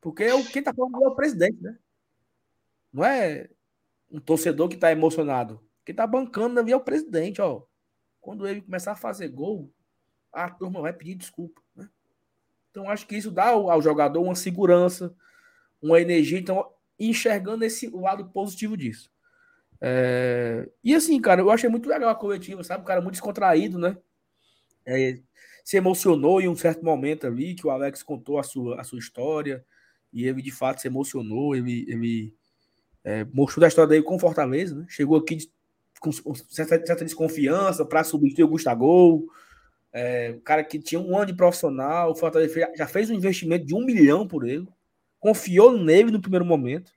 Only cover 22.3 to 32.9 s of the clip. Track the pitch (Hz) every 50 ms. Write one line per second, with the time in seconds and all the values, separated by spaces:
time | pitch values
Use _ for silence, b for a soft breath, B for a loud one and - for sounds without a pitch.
22.3 | 202 185 180 - 196 185 175 - 180 190 - - 185 180 175 190 190 - - 214
23.3 | 196 214 196 190 165 160 196 214 185 180 170 180 196 185 _ _ _ _ _ _
24.3 | _ _ _ _ _ _ _ _ _ _ _ 127 127 131 131 131 127 131 _ _
25.3 | b b b b b b b - - 196 185 185 190 180 - 185 170 147 135 151
26.3 | 185 190 185 180 170 - - 170 160 160 165 165 156 135 131 143 156 156 - 131
27.3 | 117 120 147 180 180 175 - 151 135 131 139 139 139 - - - 151 127 120 -
28.3 | 143 143 135 - - 135 123 120 123 - 127 - - 123 113 - _ 123 - 156
29.3 | 156 151 147 143 135 127 127 _ _ _ _ _ _ _ _ _ - 113 120 127
30.3 | 131 131 135 135 - - 135 131 131 131 - 139 127 131 139 135 - 135 117 107
31.3 | 107 120 143 147 139 127 123 123 120 117 - - 117 117 117 117 117 113 107 107
32.3 | _ _ _ _ _ _ _ _ _ _ _ _